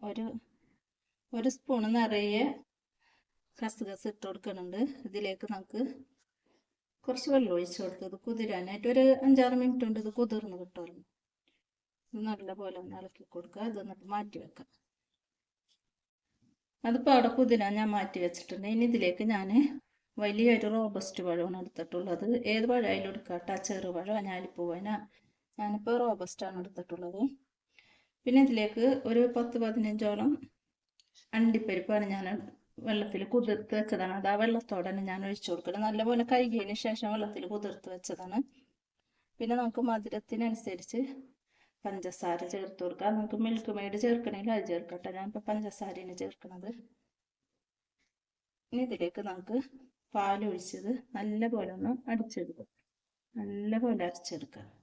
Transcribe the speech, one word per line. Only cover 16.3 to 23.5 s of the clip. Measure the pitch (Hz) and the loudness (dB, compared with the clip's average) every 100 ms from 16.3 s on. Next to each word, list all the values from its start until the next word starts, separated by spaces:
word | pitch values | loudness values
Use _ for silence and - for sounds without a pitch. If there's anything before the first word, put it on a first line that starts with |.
| _ _ _ _ _ 233 | _ _ _ _ _ 0
അതിപ്പോ | 240 247 262 | 2 6 8
അവിടെ | 233 240 | 6 4
കുതിരാൻ | 247 233 202 208 | 6 6 4 2
ഞാൻ | 214 208 | 2 0
മാറ്റി | 196 185 175 | -2 0 -2
വെച്ചിട്ടുണ്ട്. | 175 - 185 202 220 | -2 -10 -8 -2 2
ഇനി | 233 | 4
ഇതിലേക്ക് | 233 185 180 214 | 4 2 2 0
ഞാൻ | 208 190 220 294 294 _ _ _ - 208 | 0 4 6 6 0 _ _ _ -2 0
വലിയൊരു | 208 233 226 208 220 | 6 6 6 4 0
റോബസ്റ്റ് | 220 202 - - 180 | 0 -2 -6 -4 -2
പഴമാണ് | 170 175 185 | 0 0 -4
എടുത്തിട്ടുള്ളത്. | 180 - 165 180 185 170 202 240 208 | -8 -10 -6 -4 -2 -2 0 0 2
ഏത് | 220 233 | 2 4
പഴമായാലും | 247 208 196 196 | 4 4 0 -2
എടുക്കാം | 196 - 175 | -8 -8 -8
ട്ടോ, | 185 | -4